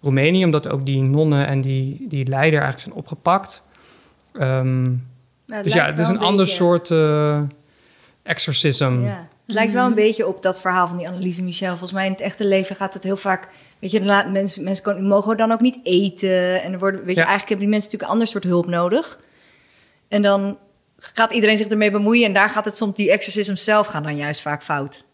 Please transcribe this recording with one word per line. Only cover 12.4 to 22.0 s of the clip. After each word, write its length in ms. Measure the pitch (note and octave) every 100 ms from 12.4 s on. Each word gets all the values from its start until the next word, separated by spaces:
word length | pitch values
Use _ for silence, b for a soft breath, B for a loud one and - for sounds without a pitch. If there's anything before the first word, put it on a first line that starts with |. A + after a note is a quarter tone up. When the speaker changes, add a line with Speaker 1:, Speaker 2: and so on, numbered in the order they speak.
| G#3
Speaker 2:
leven 280 | F#3+ F#3+ G3
gaat 180 | F#3+
het 100 | F#3+
heel 140 | F#3+ F#3+
vaak, 300 | G3 F#3 - B B B
weet 120 | G3
je, 120 | G#3+
laat, 280 | G3 G3 F#3+
mensen, 320 | G3 G3 G3
mensen 200 | F#3 F#3+
kan-, 240 | G3+ F#3+ G3
mogen 300 | G3+ G#3 A3
dan 140 | A3+
ook 80 | A3+
niet 200 | B3 B3+
eten. 800 | - F3+ G3 F3+ F#3+ F#3 F3+ F#3
En 100 | F3
er 60 | F#3
worden, 200 | G3 F#3+
weet 160 | - F3+
je, 60 |
Speaker 1:
Ja. 60 | E3
Speaker 2:
eigenlijk 220 | G3 -
hebben 160 | G3+ G3+
die 80 | G#3+
mensen 160 | G#3
natuurlijk 120 | G#3
een 60 | - G#3+
ander 100 | A3+
soort 160 | G3+
hulp 240 | F3+ F3 F3
nodig. 520 | F3 F3 A#3 E4 - b b b b b b b b _
En 140 | G#3
dan 360 | G3+ G3 G3 G3 _ _ _ _
gaat 340 | - - A3+
iedereen 240 | A#3+ G#3+ G#3+
zich 100 | G#3
ermee 240 | G#3+ G#3+
bemoeien 340 | G3+